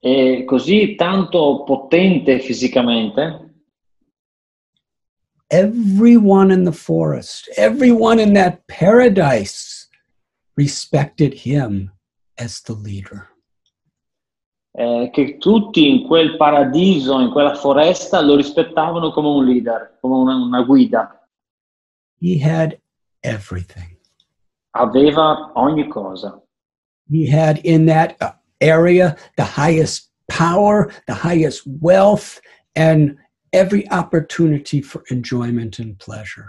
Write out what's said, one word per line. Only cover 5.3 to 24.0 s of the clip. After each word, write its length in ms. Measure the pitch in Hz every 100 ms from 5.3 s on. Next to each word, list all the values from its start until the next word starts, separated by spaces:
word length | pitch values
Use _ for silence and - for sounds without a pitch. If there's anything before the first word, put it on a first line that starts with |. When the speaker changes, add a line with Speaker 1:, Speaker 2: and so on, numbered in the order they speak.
| _ _
Speaker 2:
Everyone 1040 | 165 202 240 214 190 233 240 208 196 190
in 120 | 185
the 80 | 180
forest, 760 | 156 - 80 80 69 - - - -
everyone 640 | 214 233 254 233 226 226
in 120 | 214
that 320 | 202 185 - _
paradise 1200 | - 170 233 247 196 151 120 101 - - - - _ _ _ _ _ _ -
respected 760 | 143 - - 151 143 - 143
him 560 | - 113 143 127 101 98 _ _ _ _ -
as 220 | 120 -
the 120 | -
leader. 540 | 110 104 98 95 101 - _ _ _ _ _ _ _ _ _ _ _ _ _ _ -
Speaker 1:
eh, 300 | 120 120 123
che 260 | - 135 -
tutti 500 | 180 226 208 - 147
in 180 | 131 -
quel 300 | 165 156 -
paradiso, 840 | 151 147 131 139 185 175 131 135
in 100 | 127
quella 240 | 135 143
foresta, 680 | 143 139 139 160 180 - 185
lo 160 | 147 143
rispettavano 760 | 143 - 160 - 160 170 160
come 180 | - 147
un 160 | 143
leader, 540 | 131 123 113 117 - _
come 140 | 127 131
una, 180 | 131 131
una 260 | 123 123
guida. 640 | 120 135 120 113 110 _ _ _ _ _ _ _ _ _ _ _
Speaker 2:
He 180 | 175 175
had 380 | 147 165 160 - _ _ _ _
everything. 760 | 131 110 98 95 87 - 87 87